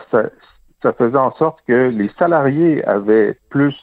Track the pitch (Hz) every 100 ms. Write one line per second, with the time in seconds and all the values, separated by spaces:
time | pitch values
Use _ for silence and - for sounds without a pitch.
0 | - 120 - - _ _ _ _ 120 -
1 | 117 135 127 - 160 - - 123 127 110
2 | 101 - 175 165 135 147 170 147 - 101
3 | 104 110 104 - _ 139 143 139